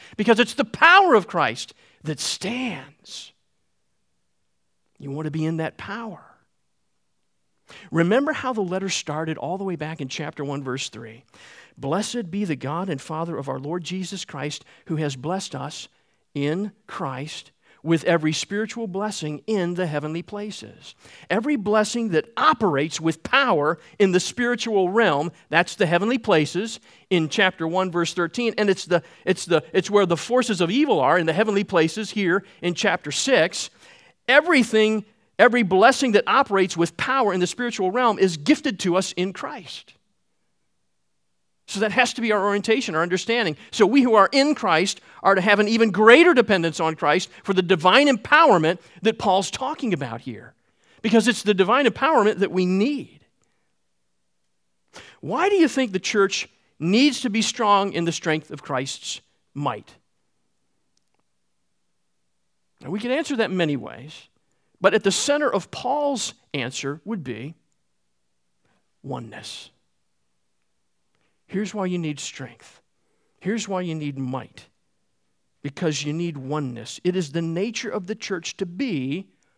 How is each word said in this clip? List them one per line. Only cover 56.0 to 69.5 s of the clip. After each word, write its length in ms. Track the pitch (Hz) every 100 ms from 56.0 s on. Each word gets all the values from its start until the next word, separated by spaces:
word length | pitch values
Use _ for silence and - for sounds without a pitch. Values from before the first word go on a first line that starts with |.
| - 220 196 - - _ _ -
needs 400 | 160 208 285 254
to 80 | 247
be 120 | 214
strong 500 | - - 214 202 196
in 140 | 170 170
the 80 |
strength 360 | 160 175 156 -
of 140 | 147
Christ's 560 | - 135 135 - - - _ _ _
might? 400 | 139 147 107 - _ _ _ _ _ _ _ _ _ _ _ _ _ _ _ _ _ _ _ _ _ _ _ _ _ _ _ _ _
Now, 120 | -
we 80 | 202
can 100 | 240
answer 240 | 269 - 254
that 140 | 220
in 80 | 185
many 180 | 165 139
ways, 540 | - 78 139 - - _ _ _ _ -
but 140 | 185
at 100 | 208
the 80 | 202
center 400 | 185 - 294 294
of 180 | 196 -
Paul's 640 | - 247 285 285 262 - - _
answer 480 | 143 123 - 139 151
would 220 | 190 220 135
be 300 | 110 135 170 _ _ _ _ _ _ _ _ _ _ _ _ _ _
oneness. 640 | 135 131 113 104 101